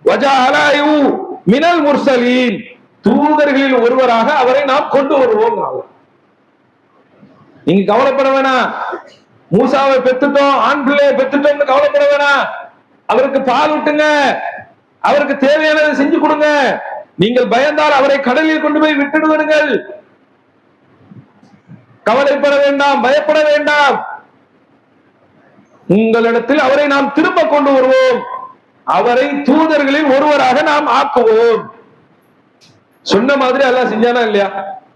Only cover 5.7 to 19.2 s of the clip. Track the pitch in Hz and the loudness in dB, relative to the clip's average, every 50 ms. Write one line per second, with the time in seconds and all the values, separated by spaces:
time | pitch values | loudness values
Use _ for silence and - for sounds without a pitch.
5.7 | - - - - _ _ _ _ _ _ _ _ _ _ _ _ _ _ _ _ | -8 -10 -12 -14 _ _ _ _ _ _ _ _ _ _ _ _ _ _ _ _
6.7 | _ _ _ _ _ _ _ _ _ _ - - _ _ - _ _ - - 143 | _ _ _ _ _ _ _ _ _ _ -20 -20 _ _ -20 _ _ -10 -4 0
7.7 | 170 196 190 196 208 233 262 277 262 269 269 269 269 269 269 269 262 254 220 - | 0 0 0 2 0 2 2 0 0 0 0 0 0 0 0 0 0 0 -2 -2
8.7 | - - - - - - - - - _ _ _ _ _ _ _ - 202 262 254 | -6 -8 -10 -10 -12 -14 -14 -20 -20 _ _ _ _ _ _ _ 0 0 2 2
9.7 | 277 269 277 277 269 254 - 254 254 254 294 285 277 285 277 277 269 247 220 240 | 0 0 0 2 0 2 2 0 0 0 0 0 2 2 2 2 2 0 0 0
10.7 | 285 294 277 240 285 285 285 277 254 226 269 262 285 285 285 294 285 285 285 277 | -2 -2 -2 -2 0 2 2 2 2 0 -2 -2 -2 0 0 0 0 0 0 0
11.7 | 262 277 294 285 285 285 285 285 285 285 285 285 277 269 208 165 - - - - | 2 2 2 2 2 2 2 2 2 2 2 0 0 0 -2 -4 -8 -14 -16 -18
12.7 | _ _ _ _ _ _ _ - 202 247 269 277 - 269 - 254 233 262 302 302 | _ _ _ _ _ _ _ -2 0 0 0 0 -2 -2 -2 0 0 0 0 0
13.7 | 302 302 - 302 294 302 302 302 302 294 285 247 190 - - - - - - - | -2 -2 -2 -2 0 0 2 2 2 2 0 0 -2 -4 -8 -12 -12 -14 -18 -20
14.7 | _ _ _ _ _ _ - 190 254 294 285 277 277 - 262 277 294 311 311 311 | _ _ _ _ _ _ -2 0 0 0 0 -2 -2 0 0 2 2 2 2 0
15.7 | 302 311 302 302 285 - 277 302 330 349 285 302 302 294 302 302 294 294 269 226 | 0 2 0 0 0 -2 -2 0 0 0 0 0 0 0 0 0 0 0 0 -2
16.7 | 170 - - - - - - _ _ - 175 220 247 247 247 196 220 247 269 302 | -2 -4 -8 -12 -14 -14 -16 _ _ -2 -2 0 2 0 0 0 0 0 0 0
17.7 | 302 302 302 302 294 269 262 277 277 277 - 247 247 294 320 320 311 302 302 294 | 0 0 0 2 2 2 2 2 0 0 0 -2 -2 0 0 0 -2 -2 -2 -2
18.7 | 294 311 311 311 302 277 285 277 - 311 | 0 0 0 0 0 -2 -2 -2 -2 -2